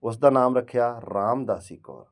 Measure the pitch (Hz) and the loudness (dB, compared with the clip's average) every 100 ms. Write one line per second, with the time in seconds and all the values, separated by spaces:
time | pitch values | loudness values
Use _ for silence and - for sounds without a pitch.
0 | 120 113 139 135 127 127 123 127 120 120 | -8 2 4 6 2 0 -2 -2 -2 -2
1 | - 98 101 127 120 92 90 - - 65 | -8 -4 -2 -2 -4 -6 -6 -20 -20 -20
2 | - | -20